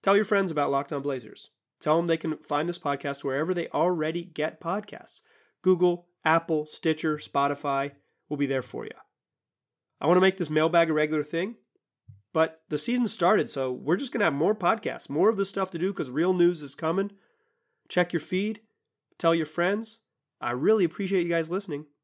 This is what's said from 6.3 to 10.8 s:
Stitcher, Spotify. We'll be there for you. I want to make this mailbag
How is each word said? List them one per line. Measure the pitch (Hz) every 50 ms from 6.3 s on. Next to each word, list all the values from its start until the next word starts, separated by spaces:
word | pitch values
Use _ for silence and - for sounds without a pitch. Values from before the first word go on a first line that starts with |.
| 160 165 165 - 165 151 151
Stitcher, | 151 - - - 165 156 156 - 160 151
Spotify. | 147 - - _ 143 143 143 143 143 - 143 139 135 139 143 139 _ _ _ _ _ _ _
We'll | 151
be | 139 143
there | 131 135 131
for | 123 - - 127 113
you. | - - - - _ _ _ _ _ _ _ _ _ _ _ _ _ _ _ _ _ _ _
I | -
want | 147 180 185
to |
make | 185 190 190
this | - 175 139
mailbag | 156 156 156 165 160 170